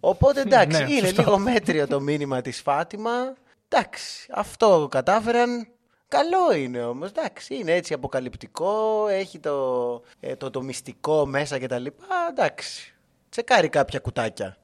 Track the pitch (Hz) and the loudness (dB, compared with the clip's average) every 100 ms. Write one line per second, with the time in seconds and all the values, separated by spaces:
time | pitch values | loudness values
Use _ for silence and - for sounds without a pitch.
0 | - 185 269 277 262 254 175 160 - 285 | 2 4 4 4 4 6 6 4 2 2
1 | 190 185 143 202 202 240 160 156 143 143 | 2 2 4 4 4 0 2 0 2 0
2 | 139 147 143 131 123 120 - 143 170 208 | 0 -2 -2 -4 -4 -6 -2 -2 -2 -6
3 | 220 240 254 262 _ _ _ - 196 - | -4 -2 -4 -10 _ _ _ 0 0 -8
4 | - - - - 202 - 220 175 147 135 | -14 -16 -10 -6 -6 2 6 6 4 0
5 | 127 208 220 240 240 240 226 _ _ _ | 2 2 2 0 2 -2 -8 _ _ _
6 | _ - 320 370 349 185 131 123 120 123 | _ 0 2 2 4 2 0 -4 -6 -6
7 | 180 208 285 - - 135 175 175 175 151 | -8 -6 -6 -8 -12 -8 0 0 0 -6
8 | 143 131 127 - 127 - 170 214 220 214 | -4 -6 -6 -12 -16 -6 -2 0 0 0
9 | 214 196 190 165 151 143 131 127 123 120 | 0 -2 -4 -8 -4 -2 -2 -2 -2 -6
10 | - _ - 131 135 131 131 127 - - | -12 _ -12 -8 -6 -6 -8 -10 -12 -14
11 | - 156 143 135 147 139 127 123 127 - | 0 2 2 0 -2 -6 -4 -6 -6 -14
12 | 392 370 339 - 175 - - - - _ | -6 -4 -4 0 -2 -2 -14 -14 -18 _
13 | _ _ _ - - 240 160 151 135 135 | _ _ _ -10 2 4 4 2 0 -2
14 | - - 113 - 95 - | -6 -4 -4 -4 -10 -10